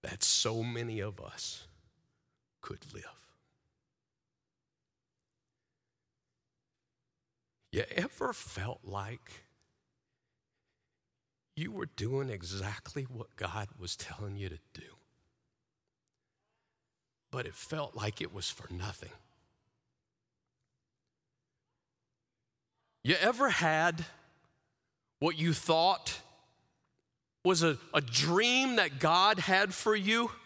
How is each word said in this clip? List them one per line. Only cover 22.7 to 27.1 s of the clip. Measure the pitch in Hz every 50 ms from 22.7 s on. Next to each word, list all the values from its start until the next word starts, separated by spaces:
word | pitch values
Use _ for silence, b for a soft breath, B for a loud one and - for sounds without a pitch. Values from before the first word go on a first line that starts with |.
| _ _ _ _ _ _ _
You | 123 180
ever | 170 180 220 247 233 277 269
had | 190 - 175 160 156 156 165 175 165 160 165 - - - _ _ _ _ _ _ _ _ _ _ _ _ _ _ _ _ _ _ _ _
what | 147 165 165
you | 156 160 170
thought | 151 - - - 160 160 165 185 190 - - - - - - - - _ _ _ _ _ _ _ _ _ _ _ _ _ _ _